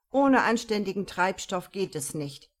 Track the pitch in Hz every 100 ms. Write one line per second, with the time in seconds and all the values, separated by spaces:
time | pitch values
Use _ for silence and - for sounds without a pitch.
0 | _ 269 277 262 208 226 - 214 196 196
1 | 185 - 185 190 - 185 - 196 185 156
2 | 139 160 143 - _ _